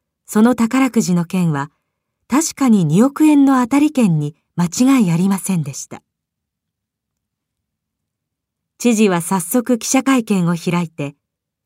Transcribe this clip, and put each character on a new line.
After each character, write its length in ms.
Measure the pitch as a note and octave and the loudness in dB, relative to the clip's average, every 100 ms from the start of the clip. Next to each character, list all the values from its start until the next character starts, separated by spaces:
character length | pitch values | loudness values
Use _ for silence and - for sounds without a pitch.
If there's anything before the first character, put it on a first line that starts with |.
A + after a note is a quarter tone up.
| _ _ - | _ _ -6
そ 160 | G#3+ | 0
の 120 | A3+ | 2
宝 360 | A#3+ A3+ C4 C4 | 2 -2 0 0
く 100 | A3+ | -2
じ 140 | E3 | -2
の 100 | F3 | -2
券 280 | E3 F#3 E3+ | -2 -2 -2
は、 180 | C#3+ C#3+ _ _ _ _ _ - | -2 -8 _ _ _ _ _ -4
確 260 | C4 D#4+ | -2 -2
か 140 | - C4+ | -2 2
に 160 | G#3 | 2
二 180 | D#3+ E3 | 2 2
億 220 | C4 C#4 | 2 2
円 200 | D#4 D4 | 4 4
の 180 | C#4 C4 | 4 2
当 60 | A#3+ | 0
た 100 | C#4 | 0
り 140 | D4+ | 0
券 260 | D4+ G#3+ D#3 | 2 0 0
に 160 | D3 - _ - | -4 -10 _ -6
間 100 | E3+ | -4
違 380 | - B3+ C4+ | 0 2 4
い 60 | F#3 | 2
あ 40 | E3 | 0
り 120 | F#3+ | 0
ま 100 | G3 | -2
せ 180 | - F#3 | -2 -4
ん 60 | |
で 100 | C#3+ | -4
し 140 | C3+ - | -10 -16
た。 160 | - _ _ _ _ _ _ _ _ _ _ _ _ _ _ _ _ _ _ _ _ _ _ _ _ _ _ _ - | -20 _ _ _ _ _ _ _ _ _ _ _ _ _ _ _ _ _ _ _ _ _ _ _ _ _ _ _ -4
知 160 | A#3+ | -2
事 140 | G#3+ G#3+ | 2 2
は 120 | F3 | 0
早 200 | E3 F#3+ | -2 -6
速 380 | - B3 A#3+ A#3+ | -2 -4 -2 -4
記 80 | - | -2
者 160 | C4+ | -2
会 220 | C4 C4 | 0 0
見 240 | A3 G3 E3+ | 0 -2 0
を 80 | E3+ | -2
開 300 | F3+ F3 E3 | -4 -4 -6
い 20 | |
て、 280 | - C#3+ C#3+ _ _ _ _ | -8 -12 -12 _ _ _ _